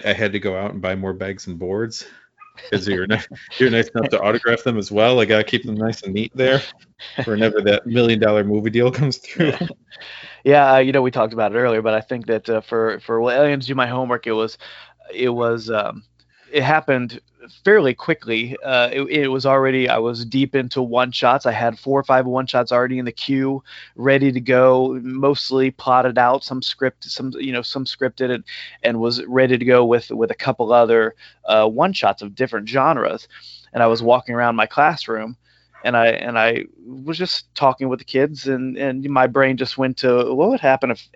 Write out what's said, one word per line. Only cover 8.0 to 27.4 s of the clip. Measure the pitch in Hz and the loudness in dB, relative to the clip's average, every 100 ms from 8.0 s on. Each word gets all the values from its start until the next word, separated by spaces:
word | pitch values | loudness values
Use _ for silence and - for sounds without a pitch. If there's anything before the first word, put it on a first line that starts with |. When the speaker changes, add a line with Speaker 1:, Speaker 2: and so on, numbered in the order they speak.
| 117 110 | 2 4
Speaker 1:
dollar | 107 107 | 4 2
movie | 104 104 110 | 2 0 0
deal | 113 123 | 2 0
comes | 127 139 - | 0 -2 -4
through. | - - 156 | -6 -2 0
Speaker 2:
Yeah. | - 170 - _ - - - - - | -2 -6 -12 _ -20 -20 -20 -20 -4
Yeah, | 135 147 135 131 | 4 6 6 6
uh, | |
you | 131 | 4
know, | 135 | 2
we | 127 | 2
talked | 123 110 | 0 -2
about | 113 104 | 0 -2
it | 113 | 0
earlier, | 127 110 | 0 0
but | 110 110 | 0 0
I | |
think | - 123 113 | -2 -8 -4
that, | 110 - | -4 -2
uh, | 110 | -4
for, | - 113 110 101 | -2 -2 -2 -2
for | - 113 | -4 -2
Will | 120 | 0
Aliens | 127 147 139 127 | 2 2 0 -4
Do | 135 | -2
My | 120 | -2
Homework, | 127 127 120 117 | -2 -4 -4 -2
it | |
was, | 110 110 - - - - _ - | -2 -4 -6 -20 -20 -20 _ -14
it | 92 123 | -4 -2
was, | 120 117 117 110 | 0 -2 -4 -4
um, | 110 104 - - _ _ _ _ | -4 -4 -8 -18 _ _ _ _
it | 147 | -2
happened | 131 156 151 131 120 120 _ _ - _ | 0 0 0 -2 -2 -10 _ _ -20 _
fairly | 190 214 135 | 4 4 4
quickly. | 127 - - - 113 120 127 | 0 -4 -4 -4 -4 -4 -8
Uh, | 131 127 120 | -2 0 0
it, | 135 | -2
it | 139 151 135 | -2 -2 0
was | 131 135 | 0 2
already, | 135 135 131 123 | 2 2 2 2
I | 117 | 0
was | 117 117 117 | -2 -4 -4
deep | 135 135 135 | -2 0 -2
into | 123 135 | -2 -4
one | 123 120 127 | -2 0 0
shots. | - 123 135 123 | 0 2 2 0
I | |
had | 110 117 113 | 0 -2 -4
four | 135 139 | -2 -2
or | |
five | 135 131 127 | 2 2 2
one | 127 127 | -2 -2
shots | 123 117 | -2 0
already | 123 127 127 | 0 0 -4
in | 120 | -8
the | |
queue, | - - 135 135 135 - - - - | -8 -4 -2 -2 -4 -10 -20 -20 -2
ready | 131 135 139 | 2 4 2
to | 127 | 0
go, | 123 127 131 131 131 127 | 2 4 6 6 2 -2
mostly | 123 131 139 139 - 131 131 | -8 -2 0 0 -2 0 0
plotted | - 131 127 127 120 | -2 2 2 2 2
out, | 120 135 | 2 2
some | - 131 | -4 -8
script, | - - 131 - - | -8 -6 -6 -6 -12
some, | - 135 | -10 -10
you | 135 | -8